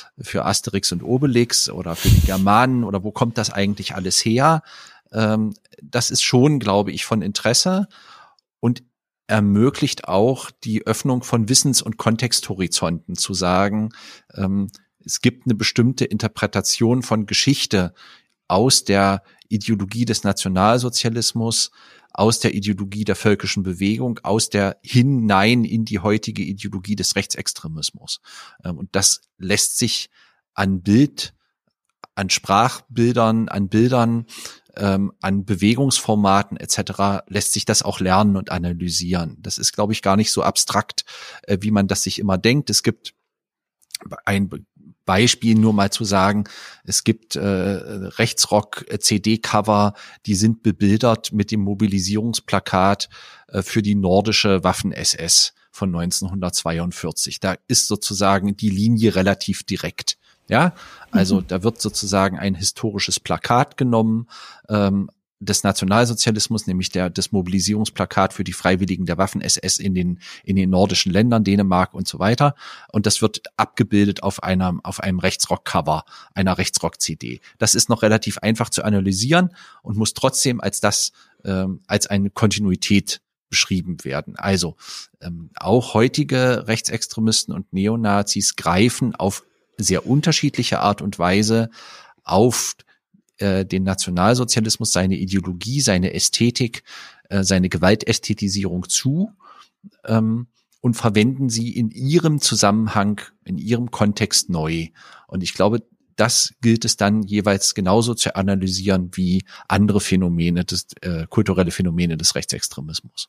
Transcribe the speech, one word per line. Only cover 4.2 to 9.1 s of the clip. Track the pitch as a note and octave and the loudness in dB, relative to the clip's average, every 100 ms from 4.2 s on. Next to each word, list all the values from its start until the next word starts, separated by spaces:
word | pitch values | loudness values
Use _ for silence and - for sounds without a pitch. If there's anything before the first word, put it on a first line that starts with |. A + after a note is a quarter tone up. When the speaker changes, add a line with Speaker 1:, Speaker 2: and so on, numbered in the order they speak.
Speaker 1:
her? | - A#2 D3 D#3+ - - - - _ | 2 4 4 2 -2 -18 -20 -20 _
Ähm, | G#2+ G#2+ G#2+ A2 G2+ _ - | -2 0 0 -2 -6 _ -20
das | - A#2+ - | -8 -4 -2
ist | B2 | -2
schon, | - B2+ C3+ D3 | 2 4 4 4
glaube | G#2+ G2 G2+ | 2 2 2
ich, | - | -4
von | - A2 | -2 -2
Interesse | F2+ - A2+ B2 F#3 F#3 G3+ - - - - _ _ _ | -2 -2 0 2 2 0 -2 -8 -20 -20 -20 _ _ _
und | A#2 A#2+ - _ _ | -2 -2 -6 _ _